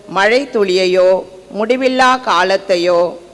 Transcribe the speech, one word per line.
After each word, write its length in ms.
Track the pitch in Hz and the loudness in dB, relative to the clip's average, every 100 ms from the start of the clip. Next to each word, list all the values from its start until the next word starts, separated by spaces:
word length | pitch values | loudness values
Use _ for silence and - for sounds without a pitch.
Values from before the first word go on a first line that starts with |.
| - | -8
மழை 400 | 180 208 254 277 | -2 0 0 0
துளியையோ, 760 | 226 196 185 185 185 185 185 - - - 196 | -2 0 0 2 2 4 2 -2 -18 -14 -6
முடிவில்லா 600 | 220 254 262 262 254 262 240 | -4 -2 0 2 2 0 0
காலத்தையோ 880 | 175 185 196 196 175 175 175 175 - - | 0 0 -2 -2 -2 0 0 0 -6 -18